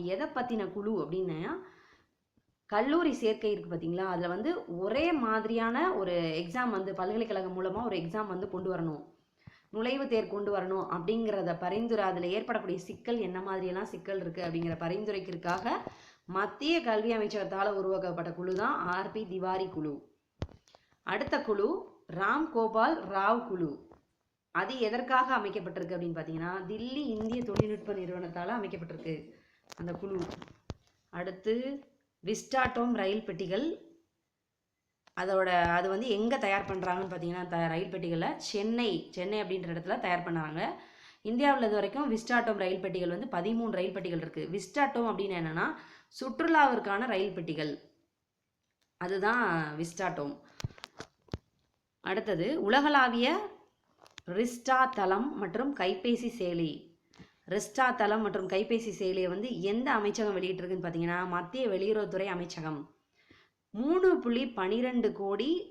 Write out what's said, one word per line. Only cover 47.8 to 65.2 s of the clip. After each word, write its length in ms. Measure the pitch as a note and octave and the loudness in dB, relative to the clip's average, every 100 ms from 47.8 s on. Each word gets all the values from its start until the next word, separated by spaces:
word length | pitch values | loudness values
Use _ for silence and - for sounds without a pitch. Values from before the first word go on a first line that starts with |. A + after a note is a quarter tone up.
| - _ _ _ _ _ _ _ _ _ _ - | -12 _ _ _ _ _ _ _ _ _ _ -8
அதுதான் 420 | F3+ F#3+ G#3 B3 G#3 E3 D3+ D3+ | -4 0 2 4 4 4 0 -2
விஸ்டாடோம். 580 | E3+ - F#3 D#3 C#3+ C#3+ - - - - - - - _ _ - _ _ _ _ _ _ | -4 -2 -2 0 -4 -6 -14 -10 -10 -10 -18 -16 -18 _ _ -10 _ _ _ _ _ _
அடுத்தது 420 | - F#3+ G#3+ F3 F#3+ D#4+ | -2 -2 0 0 0 2
உலகளாவிய 680 | G3+ C4 D4 C#4+ B3 A#3 B3+ F#4 G4+ - _ _ _ _ - - - | 4 6 8 6 6 4 2 2 -2 -12 _ _ _ _ -20 -16 -4
ரிஸ்டா 500 | F#3 A#3+ A#3+ C4 C4 C4 | 0 0 0 2 4 4
தளம் 380 | G#3 F#3 G3 C4+ - | 4 2 4 0 -2
மற்றும் 340 | F#3+ A3 C#4 | -4 -2 -2
கைபேசி 540 | C#4+ F#3 F#3 A#3+ A#3 A#3 | 0 0 0 2 0 0
செயலி. 400 | A3+ F3+ E3+ D#3+ - - _ _ - - _ - | -4 -2 0 0 -2 -14 _ _ -20 -20 _ -4
ரிஸ்டா 380 | G3+ G#3 - B3+ A#3+ | -2 0 2 2 4
தளம் 260 | G#3 A3 | 2 2
மற்றும் 260 | G#3 F#3+ F#3 | 0 -2 0
கைபேசி 440 | G3 A3 A3+ A3+ | 0 2 0 0
செயலியை 360 | F3 F#3 F#3+ F#3 | -2 0 0 0
வந்து 200 | F#3 B3 F#3 | -2 -4 -2
எந்த 280 | F#3+ A3 C4+ | 0 0 2
அமைச்சகம் 440 | A#3 G#3 G#3 G#3 F#3 | 2 2 0 0 0
வெளியிட்டிருக்குன்னு 500 | F3+ F3+ F3 F#3 E3+ | -2 -4 -4 -4 -2
பாத்தீங்கன்னா, 320 | E3 E3+ F3 F3+ | 0 0 0 0
மத்திய 360 | F3 F3 C4 B3 | -2 -2 -2 0
வெளியுறவுத்துறை 580 | F#3+ G3 G#3+ F#3+ F#3 G3 | 2 2 2 0 -2 -2
அமைச்சகம். 540 | F3 F3 - D#3 D3 D3+ _ _ _ _ - _ _ _ | -2 -4 -6 -6 -6 -8 _ _ _ _ -20 _ _ _
மூணு 340 | G3+ C#4 F4+ F#4 D4 | -2 2 6 6 6
புள்ளி 260 | A#3+ A#3 C4+ | 4 0 0
பனிரெண்டு 560 | - F#3 A3+ B3+ B3 G#3+ | -2 0 2 2 2 2
கோடி 380 | - | 0